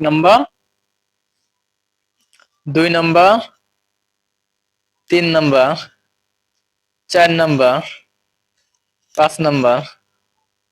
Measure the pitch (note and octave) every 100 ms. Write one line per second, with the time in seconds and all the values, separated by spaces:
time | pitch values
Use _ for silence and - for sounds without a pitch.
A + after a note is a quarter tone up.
0 | D#3 D#3 E3+ A#3 C#4+ _ _ _ _ _
1 | _ _ G2+ G2+ _ _ _ _ G2+ _
2 | _ _ _ _ _ _ D3+ D3 E3+ E3+
3 | E3 E3 F#3 A3+ - _ _ _ _ _
4 | _ _ _ _ _ _ _ _ _ _
5 | - F3 E3+ D#3+ D3+ C3+ B2+ D#3+ - _
6 | _ _ _ _ _ _ _ _ _ _
7 | - F3 E3+ E3 D#3+ C#3 B2+ C#3 - -
8 | _ _ _ _ _ _ _ _ _ _
9 | _ - D3+ - D#3 C#3+ B2 B2+ D3 -
10 | _ _ _ _ _ G2+ G2+